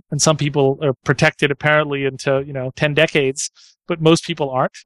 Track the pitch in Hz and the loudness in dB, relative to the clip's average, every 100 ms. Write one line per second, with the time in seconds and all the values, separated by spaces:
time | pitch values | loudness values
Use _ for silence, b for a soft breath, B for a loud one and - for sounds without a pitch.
0 | - 147 - 156 147 143 135 139 151 127 | -8 0 2 2 0 2 0 2 -2 -2
1 | - 139 156 - 147 139 151 151 147 143 | -6 0 0 2 -2 0 2 2 2 -2
2 | 135 131 - 135 143 135 127 - 151 143 | -4 -4 -2 -2 -2 -8 -8 -2 -2 2
3 | 160 156 135 139 - b b b - 170 | 2 2 0 -2 -8 b b b -8 0
4 | 160 165 - 165 143 127 160 - | 4 4 2 -6 -4 -2 -2 -4